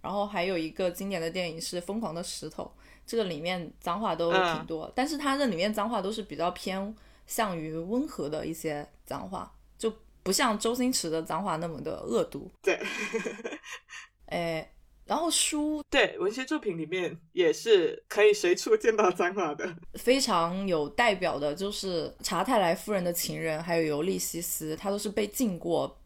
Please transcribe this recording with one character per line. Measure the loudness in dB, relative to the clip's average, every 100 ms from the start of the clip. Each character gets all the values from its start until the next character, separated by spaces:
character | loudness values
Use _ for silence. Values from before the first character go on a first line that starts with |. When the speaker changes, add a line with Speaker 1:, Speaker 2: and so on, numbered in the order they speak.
Speaker 1:
然 | -2
后 | -2 -2
还 | 0 0
有 | 0
一 | -2
个 | 0 -2
经 | -2 -4
典 | -2
的 | -2
电 | -2 -4
影 | -4
是 | -6 -6
《疯 | -4 -4
狂 | -4
的 | -6
石 | -6 -8 -10
头》， | -10 -12 -12 -20 -20 -4
这 | 0
个 |
里 | 0 -2
面 | -2 -2 -4 -8
脏 | -4 0
话 | 0
都 | 2 4
挺 | 4 4 2 -4
多， | -6 -6
Speaker 2:
嗯。 |
Speaker 1:
但 | -2 -2
是 | 0
它 | 0 2
这 | 2
里 | 2
面 | 0
脏 | 0 0
话 | 0
都 | -2
是 | -4
比 | -8 -2
较 | -2
偏 | -2 -6 -4 -6 -10 -18 -20 -10
向 | -2 -2 -2
于 | -4 -6
温 | -2 -2 -2
和 | -4 -4
的 | -4 -4
一 |
些 | -4 -4 -6 -8 -16 -10
脏 | -10 -8
话， | -8 -10 -16 _ -4
就 | -4 -4 -18 -8
不 | 0
像 | 2 4 2
周 | 0
星 | 2 2
驰 | 2 0
的 | -2
脏 | -2 -2
话 | 0 -2
那 | -2
么 | -6
的 | -6 -6
恶 | -2 0
毒。 | 0 -4 -12 -4
Speaker 2:
对。 | 0 0 -2 -6 -4 -4 -4 -6 -8
<laughs> | -10 -12 -16 _ -18 -18 _ -6
Speaker 1:
哎， | -4 -2 -2 -6 -16 -20 -20 -4
然 | 0
后 | 2
书 | 2 0 0 -2 -2 0
Speaker 2:
对， | 4 4 2
文 | -2
学 | -2 -2
作 | -2
品 | -2 -4
里 | -4
面 | -2 -4 -6 -10
也 | 2 4
是 | 4 6 6 6 -2 _
可 | 6 6
以 |
随 | 8 4 2
处 | 4 4
见 | 4 6
到 | 4
脏 | 4 0
话 | 2 -2
的。 | -2 -6 -8 -12 -4
Speaker 1:
非 | 4 4
常 | 6 4 2 0 0
有 | 0 0
代 | 4 4
表 | 4 0 0
的 | -2
就 | -2 -4
是 | -4 -4 -2 -4 -6
查 | -4 0
泰 | 2 4
莱 | 4
夫 | 2 0
人 | 0
的 | 0
情 | -2 -2 -2
人， | -2 -2
还 | 0 2
有 |
尤 | 2 2
利 | 0 0
西 | -2 -4
斯， | -6 -6 -4 -4
他 | -2
都 | -2
是 | -2
被 | -2 -2
禁 | 0 -2 0
过 | 0 0 0 -6